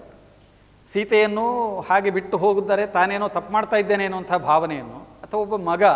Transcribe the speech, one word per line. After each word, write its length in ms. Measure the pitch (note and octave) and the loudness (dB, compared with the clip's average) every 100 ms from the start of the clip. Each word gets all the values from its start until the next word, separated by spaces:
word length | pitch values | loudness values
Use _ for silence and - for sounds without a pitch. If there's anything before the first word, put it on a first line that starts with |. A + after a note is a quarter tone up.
| - - _ _ _ _ _ _ - | -20 -20 _ _ _ _ _ _ -6
ಸೀತೆಯನ್ನು 880 | G3+ G#3 G#3+ G#3+ G#3 A#3 B3 A3+ F#3+ | -4 2 4 4 2 -2 -2 -4 -4
ಹಾಗೆ 300 | - G3 G3 | 0 2 2
ಬಿಟ್ಟು 280 | F#3 F#3 F#3+ | -2 -2 0
ಹೋಗಿದ್ದಾರೆ, 480 | G3 G3+ G3 G3 G3+ | 2 2 0 0 0
ತಾನೇನೋ 420 | F#3 F#3+ G3+ G3+ | 0 0 0 -4
ತಪ್ಪು 240 | F#3 F3+ | -4 -2
ಮಾಡ್ತಾ 240 | G#3+ G#3+ G#3+ | -2 0 0
ಇದ್ದೇನೆ 280 | G3+ G3+ | 2 0
ಅನ್ನುವಂಥ 280 | G3 F#3 F3+ | -2 -6 -2
ಭಾವನೆಯನ್ನು, 640 | F3+ - D#3 E3 C#3+ A2+ B2 | -2 2 2 2 -6 -10 -16
ಅಥವಾ 420 | - - - G#3+ | -20 -20 -8 -4
ಒಬ್ಬ 160 | G3+ G#3 | -2 -4
ಮಗ 260 | E3+ E3+ G3+ | -2 4 4